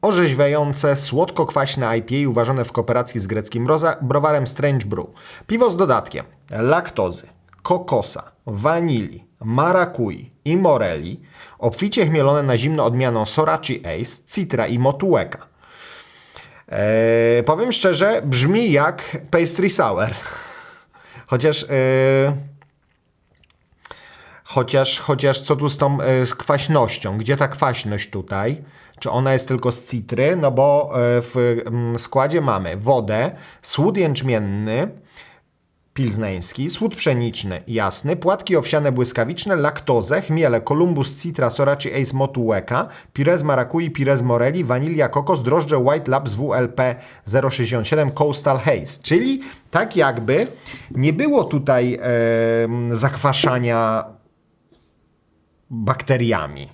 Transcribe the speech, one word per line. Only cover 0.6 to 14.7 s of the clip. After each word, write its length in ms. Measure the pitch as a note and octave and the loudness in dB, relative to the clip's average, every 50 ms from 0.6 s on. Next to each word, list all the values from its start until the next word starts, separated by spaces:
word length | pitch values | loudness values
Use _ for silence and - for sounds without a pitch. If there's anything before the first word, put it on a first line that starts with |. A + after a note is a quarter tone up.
| D3 C#3+ C#3 C#3 - D3 C#3 | 0 0 -2 0 0 0 0
słodko-kwaśne 1000 | C#3 - - A#2+ C#3 F3 F3+ - - D#3 - - D3 C#3 C#3 - C#3 B2+ A2+ A2+ | 0 -2 -4 0 0 0 0 2 -2 -2 0 0 -2 -2 -2 -2 -2 -2 0 0
I 40 | A2+ | -2
P 140 | A2 - B2 C#3 C#3+ | -2 -2 -2 0 0
A 40 | C3+ | 0
uważane 360 | A#2 A#2+ A#2 A#2 C3+ C3 A#2 | 2 2 2 2 0 -2 -2
w 60 | - | -4
kooperacji 480 | - - A#2 - A#2 B2 B2 - - A#2+ | -4 -4 -2 0 0 -2 -2 -2 -6 -8
z 80 | G2+ | -6
greckim 400 | F#2 A2 G#2+ G2+ - - A#2 A#2+ | -4 -4 -4 -6 -4 -6 -4 0
roza-, 300 | C3 D#3 D#3 D#3+ E3 - - | 2 2 2 2 0 0 -2
browarem 460 | C#3 B2 C3+ D3 C#3 D#3 D3+ D3 C3+ | -2 0 0 2 2 2 2 2 0
Strange 380 | C3+ - - C#3+ C#3+ C#3 C3 G2+ | -2 -4 -2 0 0 0 0 -2
Brew. 220 | G#2 G#2 F2+ E2+ - - - - - - - - | -2 -4 -6 -6 -8 -14 -20 -20 -20 -20 -20 -6
Piwo 240 | - G#3+ A3+ B3+ A#3 | -4 2 2 4 2
z 60 | F3 | 4
dodatkiem 480 | E3+ G3 D3+ B2+ A2 - - - C#2 - - - _ _ _ | 2 2 4 2 2 0 -4 -10 -12 -12 -12 -18 _ _ _
laktozy, 800 | - G#2+ A2+ B2+ D#3 F3 E3+ - - - G2 F2+ E2+ - - - - _ _ _ - _ _ | -4 -2 2 2 2 2 0 -4 -4 -2 -2 -2 -2 -8 -14 -20 -20 _ _ _ -20 _ _
kokosa, 680 | - F3+ F3+ F3+ - - A#2 G2 - - - - - _ _ _ | -2 -2 -2 0 -2 -2 -2 -2 -4 -10 -14 -16 -16 _ _ _
wanilii, 800 | - G#2+ G2 G#2+ D3 E3 E3+ E3+ E3 C#3+ A#2 G2+ D#2+ - - - _ _ _ | -10 -8 -2 0 0 2 2 0 0 0 0 -2 -4 -10 -16 -20 _ _ _
marakui 920 | - A2 A#2 C3 D3+ E3+ F#3 C#3 B2 B2+ - - A#2+ G#2 D#2+ - - - _ _ _ | -6 -2 0 2 2 4 4 2 2 0 -2 -4 -4 -4 -4 -8 -14 -20 _ _ _
i 120 | D3 D#3+ | 0 2
moreli, 640 | F#3 F#3+ F3 D3 A#2+ A2 F#2 E2 D2 D2+ F2 A2+ E3 - - - - - - - _ | 4 4 4 4 4 2 0 -2 -4 -6 -8 -10 -12 -16 -20 -20 -20 -20 -20 -12 _
obficie 460 | - A#2 - - F#3 G#3 G3+ B3+ G3 | -2 -2 0 0 -4 -2 2 2 2
chmielone 380 | D3 D#3+ D#3 C#3 C#3 C#3+ D3 C#3+ | 2 4 4 4 4 4 2 2
na 140 | C3+ B2 | 2 0
zimno 280 | A2+ A#2 D3 D#3+ D3+ B2 | 2 2 0 0 2 2
odmianą 400 | A#2 A#2+ B2+ C3 B2+ A#2 A2 G#2+ | 2 2 2 0 0 0 0 -2
Sorachi 580 | G#2+ - - D#3 D#3+ D#3+ D#3+ - - B2+ - - | -2 0 0 2 2 2 -2 -2 -6 -8 -6 -6
Ace, 360 | E2+ D#2+ E2 A#2+ A#2+ - - _ | -8 -6 -6 -6 -8 -10 -18 _
Citra 400 | _ - G#3 F#3 - - A#2 A2 | _ -6 -6 -4 -2 -2 -2 0
i 120 | D2+ | 0